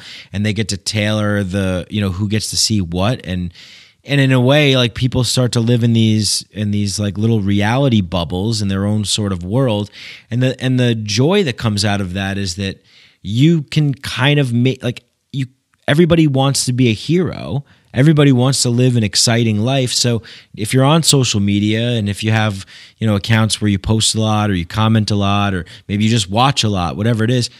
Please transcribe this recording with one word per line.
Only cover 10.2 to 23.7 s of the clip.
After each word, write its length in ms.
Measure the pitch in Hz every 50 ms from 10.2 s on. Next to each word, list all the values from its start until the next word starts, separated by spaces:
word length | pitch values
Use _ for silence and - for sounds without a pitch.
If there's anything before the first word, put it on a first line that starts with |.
| - -
And 100 | 123 123
the, 180 | 127 131 120 -
and 200 | - 131 127 127
the 160 | 123 120 117
joy 480 | 110 107 104 101 113 131 160 196 208 196
that 140 | 139 117 -
comes 280 | 120 113 104 101 107
out 160 | 107 101 101
of 120 | 101 90 90
that 240 | 98 98 95 98 98
is 180 | 98 95 85
that 280 | 101 98 95 87 - _ _ _ _ - _ _ _
you 400 | - 92 104 120 143 160 170 160
can 320 | 143 - - 151 151 143 123
kind 460 | - - - - - 123 143 147 147
of 120 | 139 123
make, 320 | 117 120 123 127 131 - -
like, 200 | 123 120 - _ _ _ _ _ _
you, 140 | - 139 131 - _ _ _ _ _ _ _ -
everybody 380 | 143 151 175 156 175 165 160
wants 400 | 147 131 135 135 139 131 - -
to 80 | - 123
be 160 | 120 131 117
a 40 | 110
hero. 720 | - - - 165 180 175 113 67 - 64 69 95 143 - _ _ _ _ _ -
Everybody 380 | - 135 160 160 147 147 143
wants 320 | 131 120 123 135 135 - -
to 60 | 127
live 260 | 120 120 127 127 123
an 80 | 120 107
exciting 560 | 101 - - - 123 113 117 120 113 107 104
life. 320 | 110 127 135 135 127 120
So 320 | - - - 123 117 110 - - - - - _ -
if 180 | - 107 - -
you're 120 | 131 131
on 180 | 139 156 170 151
social 380 | - - 139 123 - - 104
media 480 | 101 101 101 104 104 107 107 110 117 120
and 180 | 123 113 101 101
if 140 | 101 - 110
you 80 | 110
have, 340 | 110 110 107 107 98 98 95 - - - - - _ -
you 80 | 110
know, 100 | 110 104
accounts 460 | 101 - - 113 110 110 107 - -
where 80 | 104
you 80 | 104